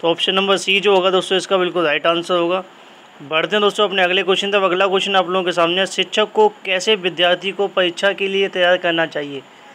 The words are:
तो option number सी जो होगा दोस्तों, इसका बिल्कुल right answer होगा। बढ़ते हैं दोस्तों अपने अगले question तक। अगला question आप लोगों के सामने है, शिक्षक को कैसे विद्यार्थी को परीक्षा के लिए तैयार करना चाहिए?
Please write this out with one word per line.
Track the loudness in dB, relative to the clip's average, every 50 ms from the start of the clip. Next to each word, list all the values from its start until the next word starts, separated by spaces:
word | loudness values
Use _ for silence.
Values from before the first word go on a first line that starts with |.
तो | -2
option | -2 0 0 -2 0 0
number | 0 2 2 0
सी | 0 0 0 0 2
जो | 2 4 4
होगा | 4 4 4
दोस्तों, | 2 2 0 0 -2
इसका | -2 0 0 0
बिल्कुल | 0 0 0 0 0 0
right | 0 0 0 2
answer | 0 0 0 -2 -2 -2
होगा। | 0 0 0 -2 -4 -6 -10 -18 -20 -20 -20 -20 -20 -20 -20 -20 -20
बढ़ते | -12 -4 -2 -2 0 0 0
हैं | 2
दोस्तों | 2 2 2 2 0
अपने | 0 2 0 2
अगले | 2 2 0 0
question | 0 0 0 0 0
तक। | 0
अगला | 0 2 2 2 2 0
question | 2 2 0 -2 0 0
आप | 0 0 2
लोगों | -2 -2 -2
के | -2
सामने | 0 2 0 2 2 0
है, | -2
शिक्षक | -2 -2 -4 -4 -2 0 -2 -2 0
को | 2 2 2 2
कैसे | 0 -4 -6 -4 -4 -2 0 0 0
विद्यार्थी | 0 -2 -4 -2 0 2 2 2 0 -2 -8
को | -4 -4 -4
परीक्षा | -2 0 -2 -2 -2 -2 -2 -2 -2 -2
के | -2 -4
लिए | -4 -2 -2 -2
तैयार | -2 0 0 2 2 2
करना | 2 0 -2 0 0 -2
चाहिए? | -2 -4 -8 -8 -8 -10 -12 -14 -16 -20 -20 -20 -20 -20